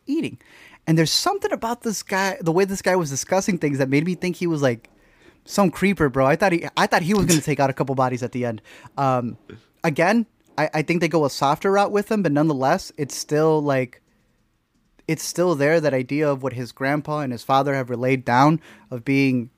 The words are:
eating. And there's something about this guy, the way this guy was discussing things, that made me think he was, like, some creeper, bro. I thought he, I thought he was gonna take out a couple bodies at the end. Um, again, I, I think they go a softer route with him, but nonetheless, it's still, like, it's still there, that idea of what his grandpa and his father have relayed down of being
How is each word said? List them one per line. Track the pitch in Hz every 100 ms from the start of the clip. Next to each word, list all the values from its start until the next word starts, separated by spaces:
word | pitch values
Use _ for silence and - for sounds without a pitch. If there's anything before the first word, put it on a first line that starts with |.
| -
eating. | 311 170 117 _ - - - -
And | 165
there's | 160
something | - 359 403 415
about | 302 226 240
this | 226 196
guy, | - 190 196 -
the | 165
way | 165
this | 196 196
guy | 190
was | 180 151
discussing | 135 - 185 214 175
things, | 151 139
that | 131
made | 143 170
me |
think | 175 180 -
he | 175
was, | 151
like, | 135 113 - _ _ _ _ _
some | - - 190
creeper, | - 196 190 147
bro. | 131 135
I | 160
thought | 196
he, | 170 147 -
I | 196
thought | 196
he | 165
was | 208 170
gonna | 160
take | 156 143
out | 135
a |
couple | - 139 131
bodies | 127 123
at | 120
the | 123
end. | 120 110 - - - -
Um, | 135 127 117 117 - 110 _ _
again, | 165 147 175 233 220 _ _ -
I, | 151
I | 156
think | 147 175
they | 170
go | 165
a | 143
softer | - 139 156 196
route | 196 202
with | 202 202
him, | 214
but | 165
nonetheless, | 147 160 135 131 185 - -
it's | 143 -
still, | - 151 160 156
like, | 143 135 127 - _ _ _ _ _ _ _ _ _ _ -
it's | 156
still | - - 180
there, | 143 143 165
that | 151
idea | 131 123 143 151
of | 135
what | 131
his | 117 120
grandpa | - 135 147 156 151
and | 135
his | 117
father | - 135 139
have | 139 127
relayed | 117 127 135
down | 117 123 147 160 - - -
of | 123
being | 127 135 135 127 117